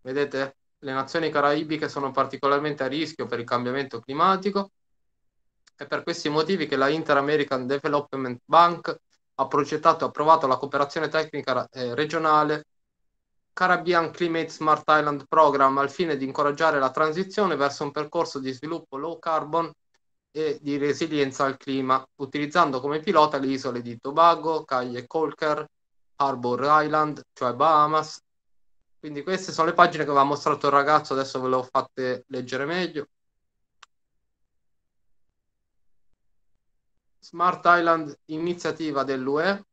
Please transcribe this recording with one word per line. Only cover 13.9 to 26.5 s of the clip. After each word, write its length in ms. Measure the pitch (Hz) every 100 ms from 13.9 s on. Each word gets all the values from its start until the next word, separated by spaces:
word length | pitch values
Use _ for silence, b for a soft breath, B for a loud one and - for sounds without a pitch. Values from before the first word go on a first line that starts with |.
| 175 160
Climate 380 | - 170 165 160
Smart 340 | - 156 151 -
Island 400 | 156 147 143 135
Program 500 | 160 151 139 135 135
al 120 | 139
fine 260 | - 175 139
di 80 |
incoraggiare 560 | 135 135 147 143 160 147
la 100 | 131
transizione 640 | 131 156 160 190 190 196
verso 300 | 147 139 135
un 80 | 143
percorso 480 | 147 147 170 165 143
di 100 | 131
sviluppo 460 | 127 151 165 160 135
low 240 | 156 165
carbon 500 | 170 160 143 165 160 - _ _ _ _ _
e 260 | 147 156 143
di 180 | 147 143
resilienza 680 | 143 139 165 151 139 123
al 140 | 139 131
clima, 460 | - 135 131 131 - _
utilizzando 640 | 139 151 147 175 165 131
come 180 | 143 151
pilota 400 | 151 160 151 143
le 80 | 135
isole 360 | 135 131 123
di 180 | 120 117
Tobago, 640 | 135 151 165 165 156 156
Caye 420 | 156 127 127 123 120
Caulker, 580 | 160 156 151 156 151 123 _ _ _ _ _
Harbour 440 | 135 127 123